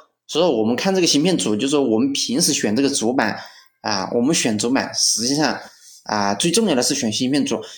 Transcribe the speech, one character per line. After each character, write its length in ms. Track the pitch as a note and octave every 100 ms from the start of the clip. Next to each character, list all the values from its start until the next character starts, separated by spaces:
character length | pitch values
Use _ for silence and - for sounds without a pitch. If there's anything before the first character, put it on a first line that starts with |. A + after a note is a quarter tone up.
| - _ -
所 140 | D3+
以 20 |
说 80 | F3
我 140 | A2+ A2+
们 100 | A#3+
看 180 | G3
这 60 | F#3+
个 80 | E3+
芯 160 | C#3+
片 140 | F3 D#3
组， 180 | A2+ G#2+
就 140 | C3+
说 120 | D3
我 160 | B2+ A2
们 140 | C#3
平 300 | C#3 - C3
时 100 | D3
选 240 | C#3 A2 A2+
这 80 |
个 60 | C#3
主 240 | C#3 A2
板 260 | C3 G#2+ - - - _ _
啊， 300 | G#2+ G2 F2+
我 60 | A#2+
们 160 | B2+ E3+
选 220 | B2+ G#2
主 120 | A#2+
板， 220 | C3 -
实 320 | - - - A#2+
际 100 | D3
上 220 | C3+ F#2+ - - - -
啊， 300 | - G#2+ G2+
最 160 | G2+ F3
重 180 | G3+ G#3
要 80 | B2+
的 60 |
是 140 | B2 C#3
选 160 | A2+
芯 180 | G#2+ B2+
片 160 | C#3+ -
组。 160 | A#2 -